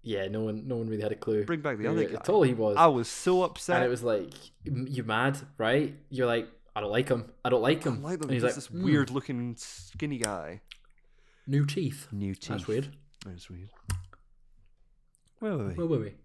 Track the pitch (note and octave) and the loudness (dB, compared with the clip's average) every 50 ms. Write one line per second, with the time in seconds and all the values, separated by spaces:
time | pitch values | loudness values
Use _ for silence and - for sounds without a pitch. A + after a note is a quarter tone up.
0 | - A2+ G#2+ G2 F#2+ G2 G#2 A2 A2 A2 G#2+ A2 - C3+ B2+ A#2 A2+ A2+ A2 G#2+ | -4 -4 -2 -2 -2 -2 -2 -2 -2 -2 -4 -6 -4 -4 -4 -4 -2 -2 -2 -2
1 | G#2 G#2 G#2+ - - - A2 G#2+ G#2 G#2+ E3+ D#3 C#3+ D3+ B2+ G#2 G#2+ A#2+ D#3+ E3 | -2 -2 -4 -4 -2 0 0 0 2 0 -2 -2 -2 -4 -4 -2 -2 0 0 0
2 | D3+ - F3 - - - - G#3+ E3 B2+ B2 A2+ A2 G#2+ G#2 D3 E3 E3 C#3 B2 | 0 0 -2 -4 0 2 6 6 6 6 4 2 2 2 6 8 8 8 8 4
3 | A2+ - - - - F3+ F#3 F#3 F#3 - - - - - F3 B2+ B2+ B2 B2 A#2 | 0 -2 -6 -4 0 2 4 4 2 0 -2 -8 -4 0 2 2 2 2 0 0
4 | A#2 A#2+ A2 G#2 F2+ E2 - - - - _ _ - D3+ C#3 A#2+ C3 C3 C#3 B2+ | 0 0 0 0 -2 -6 -12 -18 -20 -20 _ _ -6 -4 -4 -4 -4 -4 -4 -6
5 | A2+ A2 G#2+ A2 B2 C#3 C#3 C#3 - - - - A2+ A2 B2 C#3+ D3+ C3+ - - | -2 0 0 2 2 2 0 -2 -8 -16 -6 -2 2 4 4 4 2 0 -4 -10
6 | - - C3 B2+ B2+ A#2+ A#2 A#2 A2+ - - - - - _ G#2+ G#2 G2+ G#2 A#2+ | -16 -10 -2 0 2 2 2 2 0 -4 -12 -20 -20 -10 _ -4 -4 0 2 0
7 | C3 - B2+ A#2 A2 - - - _ B2 B2 A#2+ A2 B2+ D#3 D#3 - D3 B2 G#2+ | 2 2 2 0 0 -8 -16 -4 _ 2 4 4 6 4 2 2 2 -2 -2 -2
8 | C#3 D3+ F#3 E3 D#3 C3+ C3+ B2 A#2 B2 - - C3+ - - E3+ F#3 F#3 D3+ D3 | -2 -4 -4 -4 -2 -2 0 2 2 0 0 -2 -8 -8 -6 -2 4 4 6 6
9 | C3+ A2+ B2+ C3+ - - C3+ A#2+ A#2+ B2 A#2 - - - - - - - - - | 4 2 0 -4 -4 -2 -4 -4 -4 -6 -8 -10 -12 -16 -14 -16 -18 -16 -8 -6
10 | D3+ D3 C#3+ A#2+ A2+ G#2+ G2+ F2+ D#2 D2+ F2 G2+ - - - - - _ - _ | -4 -4 -4 -4 -4 -4 -4 -6 -6 -10 -12 -14 -16 -20 -20 -20 -20 _ -20 _
11 | _ _ _ _ _ _ _ _ _ - C#3 C#3+ D3 C#3+ C#3+ F#3+ E3+ B2+ G#2 - | _ _ _ _ _ _ _ _ _ 0 2 2 2 2 0 -2 -2 -4 -4 -6
12 | - - - G2+ G2+ G2 F#2+ - - - - F#2+ F2 - G#2+ B2 C#3 C#3+ C#3+ - | -12 -10 -6 -4 -4 -4 -4 -6 -6 -6 -6 -6 -4 -2 -2 -2 -2 -6 -12 -18
13 | - - - _ - G2+ F2+ F2 - - F#2 F2 F#2 G#2 - - - - - F2+ | -20 -20 -20 _ -16 -14 -14 -14 -16 -16 -14 -14 -14 -16 -18 -20 -8 -6 -6 -6
14 | F2+ - - _ _ _ - _ - - - - - - _ _ _ _ _ _ | -6 -14 -20 _ _ _ -20 _ -20 -20 -20 -20 -20 -20 _ _ _ _ _ _
15 | _ _ _ _ _ _ _ _ A3+ G#3+ F#3+ C#3+ G#2 - - - E3+ E3 D#3 A#2+ | _ _ _ _ _ _ _ _ -6 -4 -4 -2 -4 -4 -4 -2 -2 0 0 0
16 | G#2+ G2+ - - | -2 -6 -10 -16